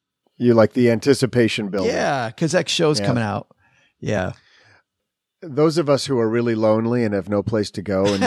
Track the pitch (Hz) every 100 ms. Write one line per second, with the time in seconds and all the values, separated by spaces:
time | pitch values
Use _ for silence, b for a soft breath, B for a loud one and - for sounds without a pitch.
0 | _ _ _ _ 120 113 107 - 120 113
1 | 139 131 127 123 113 - 101 98 92 269
2 | 196 139 113 - 160 175 160 - 160 151
3 | 101 120 110 101 - _ _ _ _ _
4 | - 104 92 - b b b b _ _
5 | _ _ _ _ 175 131 160 156 147 135
6 | - 131 113 117 120 113 110 110 113 123
7 | 113 101 92 104 98 113 101 - 92 95
8 | 98 101